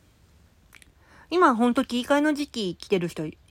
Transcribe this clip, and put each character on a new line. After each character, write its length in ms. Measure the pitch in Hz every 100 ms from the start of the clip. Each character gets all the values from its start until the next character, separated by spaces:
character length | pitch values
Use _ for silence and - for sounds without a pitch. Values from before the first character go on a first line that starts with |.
| _ _ _ _ _ _ _ - _ _ _ - -
今、 260 | 339 339
ほ 140 | 226 240
ん 60 |
と 100 | 240
切 200 | 262 240
り 0 | 240
替 100 | 285
え 40 |
の 100 | 302
時 160 | 294 294
期 260 | 240 196
来 140 | 165 -
て 100 | 190
る 100 | 170
人 180 | - 156
い 100 | - _